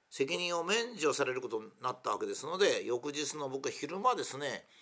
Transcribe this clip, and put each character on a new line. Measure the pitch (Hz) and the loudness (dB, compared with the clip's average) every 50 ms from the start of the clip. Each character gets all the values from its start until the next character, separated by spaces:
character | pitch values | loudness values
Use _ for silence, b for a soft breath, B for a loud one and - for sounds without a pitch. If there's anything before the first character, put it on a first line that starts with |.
| _ _ | _ _
責 | - - 135 135 175 180 | -2 0 0 2 2 0
任 | 180 175 175 | 0 0 0
を | 170 165 | 0 2
免 | 175 208 233 233 247 240 | 2 2 2 2 0 -2
除 | 175 156 147 | 2 2 4
さ | 120 139 139 | 4 4 2
れ | 127 127 | 2 0
る | 127 | -2
こ | 127 117 | -2 -2
と | 113 110 | -4 -6
に | 110 110 - _ | -6 -8 -12 _
な | 120 127 | -4 -4
っ | 123 - | -4 -2
た | - 107 | 0 0
わ | 107 101 | 0 0
け | 110 | 0
で | 101 98 | -2 -4
す | - 135 | -4 -4
の | 151 175 | -4 2
で、 | 185 202 165 120 101 98 | 4 4 4 4 2 2
翌 | 110 123 120 - 147 | 0 0 0 0 -4
日 | 143 147 147 131 147 | -4 -2 -4 -4 -4
の | 151 143 131 | -4 -4 -4
僕 | 131 135 135 | -4 -4 -4
は | 127 | -4
昼 | 107 - 151 139 170 196 | -4 -4 -4 -6 -4 2
間 | 214 254 240 | 2 4 4
で | 170 120 | 2 0
す | - 131 135 | -4 -4 -4
ね、 | 147 135 110 - - b b b | -4 -4 -4 -6 -8 b b b